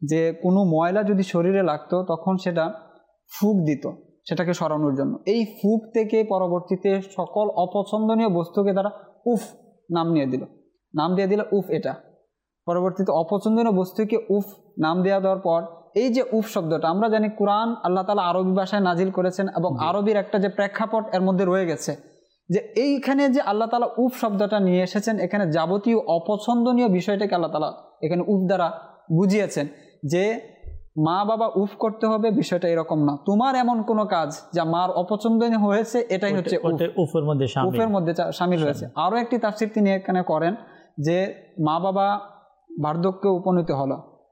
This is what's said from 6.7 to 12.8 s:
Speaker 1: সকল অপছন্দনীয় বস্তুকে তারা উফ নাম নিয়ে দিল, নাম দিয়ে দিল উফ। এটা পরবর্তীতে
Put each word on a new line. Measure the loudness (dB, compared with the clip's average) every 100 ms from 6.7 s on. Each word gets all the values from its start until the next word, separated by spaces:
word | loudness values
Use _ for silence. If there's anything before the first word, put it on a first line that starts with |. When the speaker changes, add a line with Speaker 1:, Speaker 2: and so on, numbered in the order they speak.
| -2 0 0
Speaker 1:
সকল | -2 -8 -4 -2 0
অপছন্দনীয় | 0 0 -2 -2 0 2 2 2
বস্তুকে | 0 0 0 2
তারা | 2 0 -2 -16 _ -2
উফ | 0 -2 -16 _ _ -4
নাম | 0 2
নিয়ে | 2 0
দিল, | -2 -6 -16 _ _ _ -2
নাম | 0 2
দিয়ে | 2
দিল | 0 2
উফ। | -2 0
এটা | -2 -4 -8 -14 _ _ _ _ _ -4
পরবর্তীতে | 0